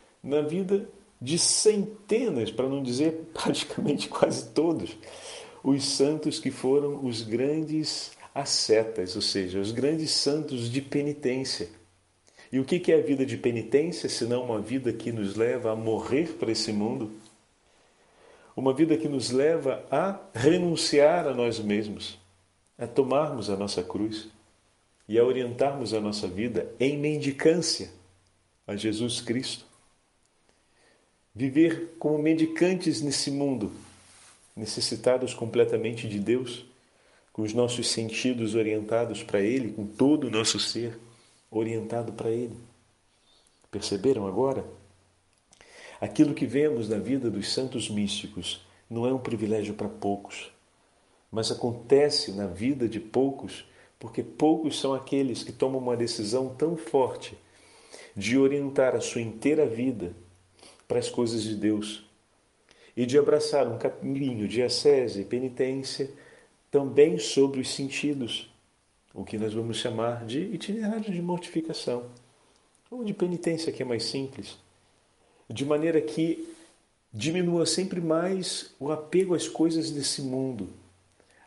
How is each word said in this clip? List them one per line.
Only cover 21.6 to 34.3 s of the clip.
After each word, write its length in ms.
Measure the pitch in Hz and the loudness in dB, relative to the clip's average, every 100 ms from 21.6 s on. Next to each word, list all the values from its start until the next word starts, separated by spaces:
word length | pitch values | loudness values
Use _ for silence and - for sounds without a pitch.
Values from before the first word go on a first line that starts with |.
| 104 104 104 90 - - _ _ _ _ _ - | 0 0 0 -6 -10 -14 _ _ _ _ _ -10
a 80 | 117 | -2
tomarmos 600 | - 127 135 156 135 101 | 2 4 2 0 -2 -4
a 60 | 98 | -2
nossa 260 | 101 95 | -2 -4
cruz 460 | 90 95 107 110 - - _ _ _ _ _ _ - | -4 -4 -4 -6 -12 -20 _ _ _ _ _ _ 0
e 100 | 110 | 4
a 60 | |
orientarmos 720 | 123 127 123 120 135 143 113 | 4 2 -2 0 0 0 -2
a 60 | 110 | -2
nossa 280 | 104 104 95 | -2 -4 -4
vida 440 | 90 117 104 - - | -4 -2 -2 -4 0
em 200 | 131 147 | 0 2
mendicância 920 | 151 151 139 135 156 175 - - 95 - _ _ _ _ _ _ - | 0 0 -2 2 4 4 2 -2 -6 -14 _ _ _ _ _ _ -8
a 100 | 104 | -4
Jesus 440 | 110 104 120 - | -2 0 -2 -2
Cristo. 440 | - 117 - - - _ _ _ _ _ _ _ _ _ _ _ _ _ _ _ _ | -2 -4 -4 -10 -14 _ _ _ _ _ _ _ _ _ _ _ _ _ _ _ _
Viver 640 | 104 135 139 165 - - - | -4 2 6 6 4 -6 -4
como 180 | 151 151 | 0 2
mendicantes 840 | 151 160 160 - 175 185 175 127 | 4 4 2 4 2 4 0 0
nesse 260 | 143 135 - | 0 -2 -2
mundo, 440 | 139 143 127 98 87 - - - - - | 0 0 0 -4 -8 -18 -20 -20 -20 -20